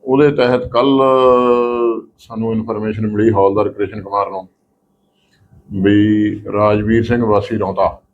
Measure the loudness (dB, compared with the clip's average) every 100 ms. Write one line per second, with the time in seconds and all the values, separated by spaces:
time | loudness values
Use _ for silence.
0 | 0 2 2 2 0 0 0 0 2 2
1 | 4 4 4 4 4 2 0 -2 -2 -2
2 | -8 _ _ -8 -4 -4 -4 -6 -6 -4
3 | -4 0 2 4 2 2 -2 -4 -8 -8
4 | -8 -6 -4 -8 -16 _ _ _ _ _
5 | _ _ _ _ _ -20 _ -2 2 4
6 | 4 2 0 -4 -8 0 0 0 0 0
7 | 0 -2 0 0 -2 -4 -4 -2 -2 -4
8 | _